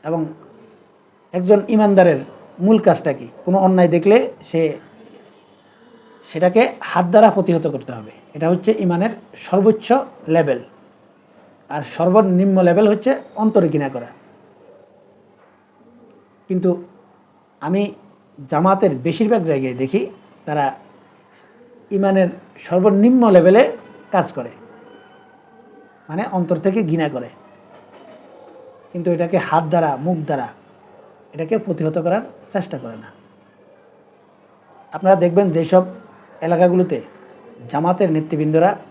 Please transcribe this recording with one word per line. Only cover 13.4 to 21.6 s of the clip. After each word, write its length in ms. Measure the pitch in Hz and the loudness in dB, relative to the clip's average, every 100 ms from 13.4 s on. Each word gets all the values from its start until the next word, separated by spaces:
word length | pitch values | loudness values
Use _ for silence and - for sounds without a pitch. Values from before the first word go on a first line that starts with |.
| 220 - 165 | 0 2 0
ঘৃণা 200 | 147 139 | -2 -6
করা। 220 | 131 117 - _ _ _ _ - - _ _ _ _ _ _ _ _ _ _ _ _ - _ _ _ _ | -8 -14 -20 _ _ _ _ -20 -20 _ _ _ _ _ _ _ _ _ _ _ _ -20 _ _ _ _
কিন্তু 220 | 185 180 180 - _ _ _ _ _ _ _ | -2 -2 -4 -8 _ _ _ _ _ _ _
আমি 340 | 190 190 202 - - _ _ - 135 | -4 -4 -4 -8 -20 _ _ -20 -6
জামাতের 420 | 151 190 190 190 131 123 | 0 0 2 0 -2 -6
বেশিরভাগ 360 | - 220 226 | -2 0 0
জায়গায় 320 | 165 139 131 | 0 -2 -4
দেখি, 260 | 123 131 196 392 - _ _ | -6 -4 -4 -6 -12 _ _
তারা 300 | - 151 139 - - _ _ _ _ _ _ _ | -8 -4 -4 -6 -20 _ _ _ _ _ _ _